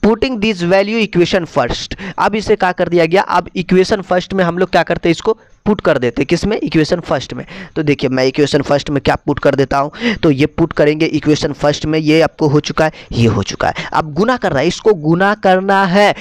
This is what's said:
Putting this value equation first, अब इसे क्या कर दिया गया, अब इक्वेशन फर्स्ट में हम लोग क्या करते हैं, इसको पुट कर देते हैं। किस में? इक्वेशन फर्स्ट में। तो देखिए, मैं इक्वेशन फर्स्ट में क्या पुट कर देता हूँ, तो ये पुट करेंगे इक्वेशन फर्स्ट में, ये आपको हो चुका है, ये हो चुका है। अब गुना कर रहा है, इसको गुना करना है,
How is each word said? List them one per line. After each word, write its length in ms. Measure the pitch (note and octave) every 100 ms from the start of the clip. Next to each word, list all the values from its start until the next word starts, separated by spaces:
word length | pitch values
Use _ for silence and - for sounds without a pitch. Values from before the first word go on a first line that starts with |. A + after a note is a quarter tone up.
Putting 300 | G3+ A3 C4+ B3
this 220 | G#3+ G3
value 420 | F3 F#3+ G3+ A3+ G#3+
equation 400 | - E3+ F#3+ E3
first, 460 | - A#2+ A2 - - G3 -
अब 160 | F#3+
इसे 220 | G#3+ G3+ G#3+
क्या 160 | F#3
कर 160 | F3+ F3
दिया 160 | F3 E3
गया, 160 | F3+
अब 260 | - F3 F3 -
इक्वेशन 440 | F3+ F#3 F#3 G#3+
फर्स्ट 340 | F3+ F3+ F3
में 100 | G3
हम 140 | F3 E3+
लोग 120 | F#3
क्या 120 | F3+
करते 260 | D#3+ E3 F3
हैं, 20 |
इसको 220 | E3 - A3 _ _ -
पुट 140 | G#3
कर 180 | - C#3+
देते 240 | A#2+ -
हैं। 40 | C#3
किस 180 | E3+
में? 120 | G3 G#3+
इक्वेशन 440 | D4+ D#3+ D3+ F3
फर्स्ट 340 | - D3+ -
में। 100 | B2+ C3+ F#3+ F#3 -
तो 60 |
देखिए, 280 | D3+ C#3+ C3+
मैं 140 | C3 C3
इक्वेशन 360 | C3 C#3+ D3+
फर्स्ट 280 | C3+ C#3+ -
में 100 | C#3+
क्या 140 | - C#3+
पुट 220 | - C#3+
कर 160 | D3
देता 240 | C3+ C#3 C#3
हूँ, 380 | C#3+ - A#3 G#3
तो 80 | -
ये 160 | C3+ D3+
पुट 260 | - E3
करेंगे 340 | - D3+ D3+ D#3+
इक्वेशन 460 | D3+ D3 D3+ D#3+
फर्स्ट 340 | C#3 D3 D3 D#3
में, 120 | D#3
ये 220 | D#3 D#3+
आपको 280 | D3+ - D#3
हो 120 | D3
चुका 240 | - -
है, 80 | D#3 - -
ये 140 | A#2 A#2
हो 160 | G#2+
चुका 260 | G2 - -
है। 180 | - -
अब 200 | - D#3
गुना 220 | D3 A3 B3
कर 160 | G3+
रहा 80 | D3
है, 80 | D3+
इसको 260 | - -
गुना 400 | G3+ D3+ E3+ G3
करना 500 | G#3 G3+ F#3 F#3+ G3
है, 300 | G3 F#3 G#3 D#3